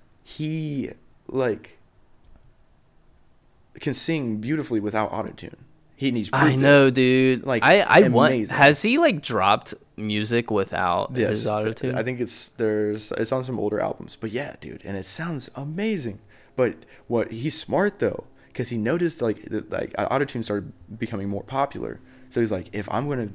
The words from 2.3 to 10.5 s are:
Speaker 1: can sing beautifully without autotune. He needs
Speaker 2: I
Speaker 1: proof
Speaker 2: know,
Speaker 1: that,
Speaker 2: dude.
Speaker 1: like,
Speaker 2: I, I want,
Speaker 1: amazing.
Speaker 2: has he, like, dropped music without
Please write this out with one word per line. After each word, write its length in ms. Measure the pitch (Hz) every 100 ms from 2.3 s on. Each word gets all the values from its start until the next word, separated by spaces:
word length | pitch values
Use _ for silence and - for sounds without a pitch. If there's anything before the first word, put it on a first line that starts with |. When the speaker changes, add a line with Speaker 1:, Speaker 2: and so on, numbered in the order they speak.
| - _ _ _ _ _ _ _ _ _ _ _ _ _ -
Speaker 1:
can 140 | 151
sing 440 | 120 - 160 123 107
beautifully 440 | 117 156 131 113
without 300 | 104 110 104
autotune. 440 | 104 101 - - - - _ _ -
He 160 | 135
needs 180 | 120 101
Speaker 2:
I 200 | 131 151
Speaker 1:
proof 60 | 131
Speaker 2:
know, 240 | 139 143 135
Speaker 1:
that, 60 |
Speaker 2:
dude. 520 | 127 127 131 131 127 135
Speaker 1:
like, 160 | 120
Speaker 2:
I, 200 | 127 196
I 260 | - 160 180
want, 260 | 120 147
Speaker 1:
amazing. 220 | 127 104 -
Speaker 2:
has 260 | 143 147
he, 160 | 214 285
like, 240 | 320 175
dropped 520 | - 110 95 110 - - _ -
music 520 | 107 104 107 117
without 600 | 117